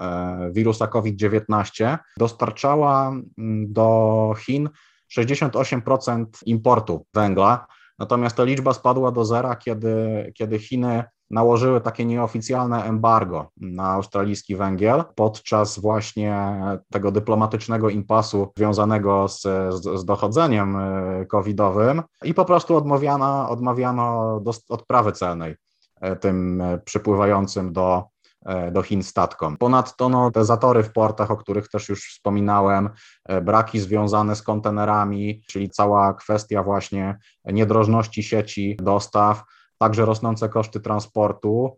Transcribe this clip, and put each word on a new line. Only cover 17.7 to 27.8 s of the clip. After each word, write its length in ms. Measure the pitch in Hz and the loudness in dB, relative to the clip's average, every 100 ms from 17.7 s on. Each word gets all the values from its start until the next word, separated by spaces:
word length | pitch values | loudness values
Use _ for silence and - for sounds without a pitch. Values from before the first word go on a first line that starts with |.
| 113 110 | -2 0
impasu 640 | 101 98 110 110 101 98 - | -2 0 2 2 0 -2 0
związanego 720 | 107 104 107 110 98 98 98 | 0 2 2 2 2 2 0
z, 140 | - 98 95 95 | -2 -4 -2 -2
z, 260 | 92 87 92 | -4 -4 -4
z 40 | |
dochodzeniem, 720 | 92 98 104 123 165 107 98 98 | -2 -2 0 2 2 2 0 -2
e, 500 | 95 95 92 92 95 | -4 -4 -4 -6 -2
covidowym 760 | 104 98 101 101 98 117 156 160 - | -2 -2 0 0 2 2 0 -4 -8
i 100 | 135 | -4
po 100 | 135 | 0
prostu 320 | 180 175 165 160 | 2 2 2 0
odmawiano, 760 | 143 139 143 143 135 139 127 | 2 0 2 0 0 -2 -2
odmawiano 880 | 120 123 120 123 123 120 117 110 107 | -4 -2 0 0 0 -2 -2 -2 -4
dos-, 240 | 107 117 - | -4 -8 -8
odprawy 440 | 113 - 127 107 | -10 0 2 2
celnej, 420 | - 90 85 80 80 _ _ _ - | 0 -4 -6 -8 -12 _ _ _ -10
e, 160 | 92 92 | -6 -2
tym, 440 | 98 92 90 90 | 0 0 0 -2
e, 180 | 90 87 | -2 -4
przypływającym 920 | - 107 107 101 101 98 98 101 92 | -4 -4 0 2 4 2 0 -4 -6
do, 320 | 85 | -2